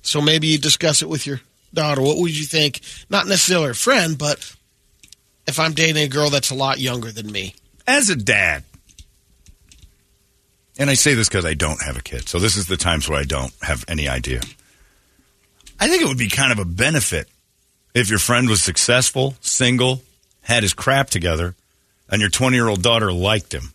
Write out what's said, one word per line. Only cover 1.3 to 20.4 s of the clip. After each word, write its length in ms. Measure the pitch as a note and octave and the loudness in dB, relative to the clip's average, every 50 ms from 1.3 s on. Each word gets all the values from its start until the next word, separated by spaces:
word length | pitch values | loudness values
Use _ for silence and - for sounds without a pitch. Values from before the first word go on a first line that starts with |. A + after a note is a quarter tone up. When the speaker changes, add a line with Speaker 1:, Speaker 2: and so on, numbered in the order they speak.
| C#3 B2+ _ _ _ _ _ _ - | -8 -8 _ _ _ _ _ _ -4
Speaker 1:
daughter. 260 | E3 D#3 D3+ D3 C3+ | -2 -2 0 0 2
What 160 | C3 C#3 D#3 | 2 2 2
would 180 | D#3 F3+ E3+ D#3 | 2 0 -2 -2
you 120 | D3+ D#3 | -4 -6
think? 340 | C#3 - D#3+ D3+ D3 C#3 - - - - - - _ | -2 0 0 0 0 -2 -6 -14 -14 -18 -18 -10 _
Not 160 | - G3+ - | -2 -2 0
necessarily 440 | - G3 F3+ - - F#3 F3 D#3 C#3 | 2 2 2 2 2 2 2 2 0
a 40 | A#2 | -2
friend, 420 | - - A#3 C#4 A#3+ F3 D#3+ D#3+ | -2 2 4 4 4 4 0 -2
but 220 | C3 D3+ D3 D3 - - - - _ _ _ _ _ _ _ _ _ - _ - _ _ _ _ _ _ | -4 -2 -4 -4 -4 -8 -18 -18 _ _ _ _ _ _ _ _ _ -20 _ -20 _ _ _ _ _ _
if 120 | - C3+ D3+ | -8 -2 -2
I'm 140 | D#3+ D#3+ D#3 | -2 -2 0
dating 280 | D3 D#3+ D#3+ D#3 D3+ D3+ | 0 0 0 2 0 -2
a 60 | C#3+ | -2
girl 220 | C3 D3 D3 D3 | 0 0 0 0
that's 180 | C#3+ C#3 B2 - | 0 0 -2 -2
a 40 | C3 | -4
lot 240 | C3 C3+ C3+ C3+ C#3 | -2 -2 -2 -2 -2
younger 340 | C3 C3 B2 B2 A2+ A2+ G#2+ | -4 -4 -4 -6 -8 -8 -10
than 180 | G#2+ G#2+ G#2+ | -12 -12 -10
me. 240 | G#2 G2+ F#2+ F#2 - - _ _ _ _ _ | -8 -8 -8 -10 -12 -16 _ _ _ _ _
Speaker 2:
As 220 | - C4 C#4+ C#4 G3 | 0 2 2 2 0
a 80 | F#3 | 0
dad, 480 | C3+ G2+ A2+ A2+ G2+ F#2+ E2+ D2+ C#2 - _ _ - _ _ _ - - _ _ _ _ _ _ _ _ - - _ _ _ - - - - _ _ _ _ _ _ _ _ _ _ _ _ _ _ _ _ _ - | -2 0 2 2 4 4 2 0 -2 -6 _ _ -20 _ _ _ -20 -20 _ _ _ _ _ _ _ _ -20 -20 _ _ _ -20 -20 -20 -20 _ _ _ _ _ _ _ _ _ _ _ _ _ _ _ _ _ -4
and 100 | C#3 C#3+ | 0 0
I 60 | C3+ | 2
say 200 | B2+ - D3+ C#3 | 4 4 4 4
this 140 | A#2 A2 - | 4 2 2
'cause 160 | - G2 F2 | 0 0 0
I 100 | E2 D#2 | 0 -2
don't 280 | D2 E2 D2+ D#2 - - | -2 -2 -4 -4 -4 -6
have 140 | D2+ B1+ | -6 -6
a 60 | B1 - | -8 -8
kid, 260 | - - B1 - - | -8 -10 -10 -10 -4
so 100 | - F2 | -2 0
this 180 | F#2+ A2+ F2+ | 0 0 0
is 100 | G#2 F#2+ | 0 -2
the 100 | E2+ F#2+ | -4 -4
times 320 | E2+ - F2+ E2 D2+ C#2+ - | -2 0 0 0 0 0 -2
where 100 | D2+ C#2+ | -2 -2
I 60 | C#2 | -2
don't 280 | C#2 D2+ C2+ C2 C2 - _ - | -2 -2 -4 -4 -6 -8 _ -6
have 220 | - D2+ B1 - - | -4 -4 -4 -4 -6
any 200 | E2 D2+ D2 C#2 | -6 -4 -2 -2
idea. 320 | B1+ B1+ B1 - B1+ A#1+ - - - _ _ _ _ _ _ _ _ _ _ _ _ _ _ _ _ _ _ _ _ _ _ - - - | -2 -4 -4 -4 -4 -6 -6 -10 -14 _ _ _ _ _ _ _ _ _ _ _ _ _ _ _ _ _ _ _ _ _ _ -20 -6 -2
I 80 | G3+ D4+ | 0 2
think 120 | F4 F#4 D#4+ | 2 2 2
it 40 | D#3 | 0
would 80 | C3+ B2 | 0 -2
be 100 | A#2+ G2+ | -2 -2
kind 240 | - A#2+ C#3 C3 A#2+ | 0 0 0 0 0
of 60 | G#2 | 0
a 60 | G2 | -2
benefit 640 | F2 E2+ F#2 A#2+ D3 D#3+ D3 - - - D#2+ - _ _ _ _ _ _ _ _ _ _ _ _ _ _ | -4 -2 0 0 2 2 2 0 0 -2 -4 -6 _ _ _ _ _ _ _ _ _ _ _ _ _ _
if 140 | A#2+ B2 F#2+ | 0 2 2
your 100 | A2 G2 | 2 0
friend 280 | - - B2 B2 B2+ A#2+ | 2 2 2 2 2 2
was 140 | A2 F#2+ - | 2 2 0
successful, 720 | - E2+ - - - A#2+ B2+ B2+ - - C3+ C3 C#3 C3 - | 0 0 0 2 2 2 2 2 2 0 0 -2 -2 -4 -6
single, 640 | - - - - C3 A#2+ B2 B2 B2+ B2+ B2+ B2+ - _ _ _ _ _ _ _ | -6 -4 -2 0 2 2 2 2 2 0 0 -2 -6 _ _ _ _ _ _ _